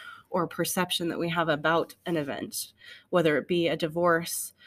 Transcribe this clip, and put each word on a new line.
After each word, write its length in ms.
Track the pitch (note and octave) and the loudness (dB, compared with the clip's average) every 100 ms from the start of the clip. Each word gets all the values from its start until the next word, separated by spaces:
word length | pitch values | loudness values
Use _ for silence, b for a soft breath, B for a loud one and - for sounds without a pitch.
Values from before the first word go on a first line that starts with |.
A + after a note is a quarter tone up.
| B B B | B B B
or 160 | F#3 E3 | -2 -2
perception 600 | - E3 - F3+ - E3 | -2 -2 0 0 -2 -2
that 100 | - | -2
we 100 | E3+ | 0
have 200 | E3+ E3 | 0 0
about 460 | D3 D#3 E3 - - - | 2 2 2 0 -6 -4
an 120 | E3 | -2
event, 560 | C#3 G#2 - - - B B B B | -2 -6 -8 -8 -10 B B B B
whether 280 | F3+ D#3+ D3 | 2 4 2
it 100 | - | 2
be 200 | F3 E3 | 0 2
a 80 | D#3+ | 0
divorce 800 | D#3+ E3 F3 E3 E3+ - - B | -2 2 4 4 0 -6 -8 B